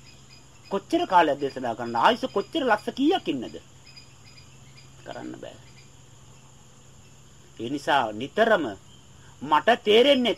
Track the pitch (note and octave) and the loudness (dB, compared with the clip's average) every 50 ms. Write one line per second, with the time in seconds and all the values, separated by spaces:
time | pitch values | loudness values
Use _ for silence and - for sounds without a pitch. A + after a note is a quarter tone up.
0 | - - - - - - - - - - - - - - F#3+ G3+ - - - E4+ | -20 -20 -20 -20 -20 -20 -20 -20 -20 -20 -20 -20 -12 -8 -8 -8 -4 -2 -2 -2
1 | F4 - F#3 F3 E3 D3+ C3+ C#3 C#3 C3+ - C3 C3 A#2+ A2+ A2 A#2+ A#2 A#2 A2+ | 0 2 4 4 4 4 2 -2 -4 -6 -6 -6 -6 -6 -6 -6 -6 -4 0 2
2 | C3 G3 A#3+ A3+ C4 B3+ - G3+ G3 - - D#4+ C#4 B3 G#3 G#3+ - A#3+ G#3+ - | 4 2 2 2 -2 -6 -4 -4 -6 -4 -4 -4 -2 0 0 -2 -2 -4 -4 -2
3 | C4+ D4+ F#4+ F4 - - C#3+ C3 G#2 D#2+ - - - - - - - - - - | 0 0 0 0 -2 -6 -6 -6 -8 -10 -12 -16 -18 -20 -20 -20 -20 -20 -20 -20
4 | - - - - - - - - - - - - - - - - - - - - | -20 -20 -20 -20 -20 -20 -20 -20 -20 -20 -20 -20 -20 -20 -20 -20 -20 -20 -20 -20
5 | - - - - - - - - A#1 - - - - - - - - - - - | -18 -16 -16 -14 -14 -14 -14 -14 -16 -18 -18 -20 -20 -20 -20 -20 -20 -20 -20 -20
6 | - - - - - - - - - - - - - - - - - - - - | -20 -20 -20 -20 -20 -20 -20 -20 -20 -20 -20 -20 -20 -20 -20 -20 -20 -20 -20 -20
7 | - - - - - - - - - - - - A2+ B2 C#3+ C#3+ - E3 D3+ C#3 | -20 -20 -20 -20 -20 -20 -20 -20 -20 -20 -14 -12 -8 -8 -8 -6 -2 0 2 2
8 | A#2+ A2 G#2+ G#2+ B2+ C#3 - G#3 A3+ A3+ G#3+ F3 D3+ A#2 G2 - - - - - | 2 0 -4 -8 -10 -6 -2 0 2 2 2 2 0 -2 -8 -10 -16 -20 -20 -20
9 | - - - - - - - - - D4 - D4+ - A3 A#3+ A#3 - G#3+ G#3 A3+ | -20 -20 -20 -20 -20 -20 -18 -14 -4 0 0 2 4 2 0 2 2 4 4 6
10 | B3 C#4+ C#4+ B3+ B3 A3 F3+ | 6 6 4 2 2 -2 -2